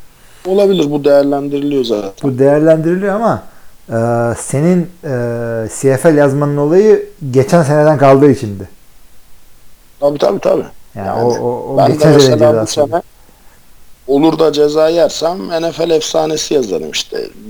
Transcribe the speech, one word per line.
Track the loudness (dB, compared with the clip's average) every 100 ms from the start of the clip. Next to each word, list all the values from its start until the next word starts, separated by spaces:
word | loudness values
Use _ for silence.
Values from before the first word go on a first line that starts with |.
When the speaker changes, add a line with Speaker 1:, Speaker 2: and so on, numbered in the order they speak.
| -20 _ -20 -14 -4
Speaker 1:
Olabilir, | 0 2 2 0
bu | -2
değerlendiriliyor | 2 2 2 -2 -4 -4 -2 -2
zaten. | -2 -4 -6 -6
Speaker 2:
Bu | -4 0
değerlendiriliyor | 2 4 2 2 0 -2 -2 -2
ama, | -2 -4 -8 -20 -20 -20 -8
e, | -4 -2 0 -2 -4
senin, | -6 -2 0 0 -2 -8
e, | -10 -6 -6 -6 -6 -6 -8 -2
C | 0 2
F | 4 4
L |
yazmanın | 4 2 -2 0
olayı | 2 4 4 4 0 -12 -4
geçen | 0 2 2
seneden | 2 2 2 4
kaldığı | 4 6 6
içindi. | 2 -2 -8 -12 -18 -20 -20 -20 -20 -20 -20 -20 -20 -20 -20 _ -4
Speaker 1:
Tabii, | -4 -2
tabii, | -2 -2
tabii. | 0 -2 -4 -12 -18 -12
Speaker 2:
Yani | -8
Speaker 1:
Yani | -2
Speaker 2:
o, | -2 -2
o, | -4 -6 -4
o | 0
Speaker 1:
ben | 0
de |
Speaker 2:
geçen | 2 4
sene |
Speaker 1:
mesela | 4 4 4
Speaker 2:
cezası | 2 2
Speaker 1:
bu | 0 -2
Speaker 2:
aslında. | -2
Speaker 1:
sene | -4 -6 -16 -20 _ -20 -20 -20 -20 -20 -14 -2
olur | 0 2 2
da | 0
ceza | 2 0 2 0
yersem | 2 0 -2 -6 -6 -8
N | -6 -6
F | -4 -2
L |
efsanesi | -2 -2 -4 -4 -4 -2
yazarım | -2 -2 -6 -6
işte. | -10 -10 -10 -12 -14 -14